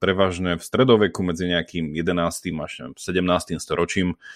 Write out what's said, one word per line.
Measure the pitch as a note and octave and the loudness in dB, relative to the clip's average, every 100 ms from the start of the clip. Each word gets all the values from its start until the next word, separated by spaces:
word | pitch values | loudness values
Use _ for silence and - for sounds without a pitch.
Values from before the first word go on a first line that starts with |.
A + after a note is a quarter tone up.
prevažne | F#2+ F#2+ F#2+ F2 F2+ F2 | 0 2 2 0 -2 -2
v | - | 0
stredoveku | G#2+ C3 A2 G2 - | 2 6 6 4 0
medzi | F2+ E2 F2+ | -2 -2 0
nejakým | F2 D#2+ F2 D#2 | 0 -2 -4 -4
jedenástim | D#2 E2+ F2 E2+ - F#2 D#2+ | -2 0 0 0 -2 -6 -6
až, | D#2 - | -8 -12
neviem, | C2+ - | -16 -10
sedemnástym | - F2+ F2+ F2 - E2 | -4 0 2 0 -2 -8
storočím. | - D#2 E2+ G2 F2+ F2 - | -4 -2 0 0 -2 -2 -12